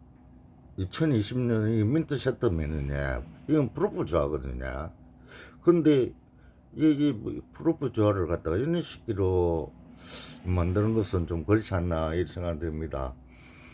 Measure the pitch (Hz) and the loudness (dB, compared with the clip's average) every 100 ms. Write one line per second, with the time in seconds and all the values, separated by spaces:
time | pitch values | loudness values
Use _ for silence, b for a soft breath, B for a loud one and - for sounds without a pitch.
0 | - - - - - - - - 92 - | -20 -20 -20 -20 -20 -20 -16 -8 -6 0
1 | 160 117 101 127 120 110 107 113 107 156 | 2 2 0 -2 0 2 2 2 4 2
2 | 156 135 127 120 120 80 76 78 69 71 | 0 -2 -2 0 0 0 -2 -2 -2 -2
3 | 67 64 78 - - 151 127 - 208 - | -2 -4 -8 -12 0 0 0 -2 -4 -2
4 | 80 82 71 73 65 62 65 65 82 - | 0 0 0 -2 -4 -6 -6 -8 -10 -14
5 | - - B B B B 170 175 151 139 | -20 -20 B B B B 4 4 6 4
6 | 113 - - b b b - - 156 143 | 2 -4 -20 b b b -14 0 2 4
7 | 147 110 - - - - 165 165 135 110 | 2 0 -6 -10 -14 -4 -2 -2 -2 2
8 | 104 98 82 85 80 92 147 175 147 - | 4 4 0 -2 0 0 0 -2 -4 -10
9 | - 98 92 92 85 82 67 - - B | -6 0 2 2 2 0 -4 -12 -20 B
10 | B B B B 87 90 85 98 107 110 | B B B B -2 2 2 2 2 2
11 | 98 90 82 85 78 110 - 95 87 80 | 0 -2 -2 -4 2 2 2 -2 0 0
12 | 80 85 85 - 87 76 82 78 78 67 | 0 -2 -4 -4 -6 -4 -4 -6 -6 -6
13 | 65 65 - B B B B | -6 -8 -20 B B B B